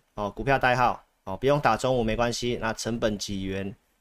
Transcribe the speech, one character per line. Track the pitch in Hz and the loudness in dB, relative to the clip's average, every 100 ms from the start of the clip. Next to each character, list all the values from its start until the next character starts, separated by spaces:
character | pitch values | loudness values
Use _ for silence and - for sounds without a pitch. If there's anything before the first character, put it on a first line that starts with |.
| _ - | _ -6
哦， | 101 | -6
股 | - | -4
票 | 117 131 | 0 2
代 | 131 123 | 4 4
号 | 117 - _ _ | 2 0 _ _
哦， | 95 | -10
不 | 95 127 | -2 2
用 | 147 | 4
打 | 131 110 | 4 2
中 | 127 127 | 2 0
午 | |
没 | 110 | 0
关 | 110 120 | 0 0
系。 | 113 120 117 | -2 -4 -2
那 | 113 | -4
成 | 113 113 117 | -4 -4 -2
本 | 113 104 | -2 -2
几 | - 95 | -6 -6
元， | 95 95 98 - _ _ | -4 -4 -6 -10 _ _